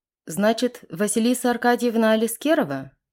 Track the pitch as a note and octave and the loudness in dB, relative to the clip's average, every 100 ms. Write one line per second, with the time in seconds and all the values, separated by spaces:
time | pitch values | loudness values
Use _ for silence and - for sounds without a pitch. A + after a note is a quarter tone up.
0 | _ _ - D#3+ G#3+ A3+ B3 - - E3+ | _ _ -10 0 0 2 -2 -4 -14 -4
1 | G#3 A3+ A#3 B3 B3 A#3 A#3+ B3 A#3+ A3+ | -2 0 0 0 -2 0 0 2 0 2
2 | A3 A3 A3+ - D4 D#4+ E3 C3+ C3+ _ | 2 2 0 -2 0 0 0 -6 -10 _
3 | _ | _